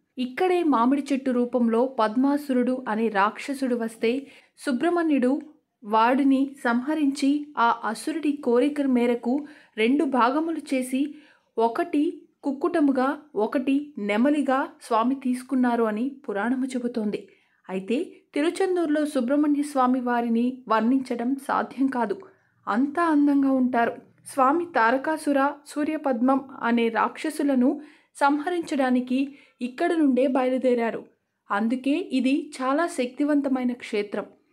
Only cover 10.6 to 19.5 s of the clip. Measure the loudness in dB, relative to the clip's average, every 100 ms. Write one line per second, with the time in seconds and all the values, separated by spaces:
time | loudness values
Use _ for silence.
10.6 | -4 -4 -2 -2 -4 -6 -20 _ _ -2
11.6 | 0 0 -2 0 -2 -4 -16 _ -6 -2
12.6 | -2 2 2 2 0 -2 -8 -4 -2 -2
13.6 | 0 -2 -2 -8 -2 2 2 2 2 0
14.6 | -2 -8 -2 0 0 0 -2 -4 -2 0
15.6 | 0 2 0 0 -4 -8 -8 -4 -2 -2
16.6 | -2 -4 -4 -4 -4 -4 -10 _ _ _
17.6 | -8 -8 -2 -4 -4 -12 _ -2 -2 0
18.6 | 0 0 0 0 0 -2 0 2 2